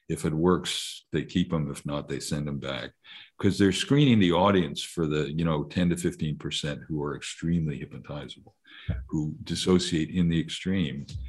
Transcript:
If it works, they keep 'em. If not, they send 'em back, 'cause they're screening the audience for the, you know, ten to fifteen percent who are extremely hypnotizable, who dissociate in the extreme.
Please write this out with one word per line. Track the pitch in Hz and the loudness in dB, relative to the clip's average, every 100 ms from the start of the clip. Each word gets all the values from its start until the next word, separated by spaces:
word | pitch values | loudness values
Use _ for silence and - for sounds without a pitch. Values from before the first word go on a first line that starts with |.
| - | -8
If | - 82 | -4 -2
it | |
works, | 78 87 90 - - - - - | 2 4 2 0 -6 -8 -12 -6
they | 80 | -6
keep | - 90 87 | -2 -2 0
'em. | 82 71 | 0 -2
If | 71 73 | -6 -6
not, | 73 73 | -6 -6
they | 67 | -8
send | - 78 73 | -4 -4 -4
'em | 71 | -6
back, | 67 65 64 - - - - _ | -6 -8 -8 -16 -20 -20 -20 _
'cause | 101 92 | 0 6
they're | 98 | 4
screening | 92 - 139 143 113 | 4 2 6 8 8
the | 90 | 6
audience | 85 98 98 76 69 | 6 6 4 2 -4
for | - - 80 | -8 -4 0
the, | 76 71 | 0 -2
you | 76 82 | 0 0
know, | 78 | 0
ten | 73 92 87 | -2 0 2
to | 85 | 2
fifteen | 90 87 78 73 | -2 -2 -4 -4
percent | - - 76 71 73 | -6 -4 -4 -6 -6
who | 78 | -4
are | 71 65 | -4 -6
extremely | - - 82 85 78 65 | -10 -6 0 0 0 -4
hypnotizable, | 73 64 - 71 67 - - _ _ - - - - | -10 -14 -12 -10 -10 -16 -20 _ _ -12 -6 -6 -4
who | 80 78 78 | -4 -4 -6
dissociate | - 85 - 92 - 82 76 | -6 -2 4 4 4 0 0
in | 92 85 | 0 2
the | 82 | 2
extreme. | - - 95 95 76 69 - - | 0 -6 -2 -2 -2 -4 -8 -10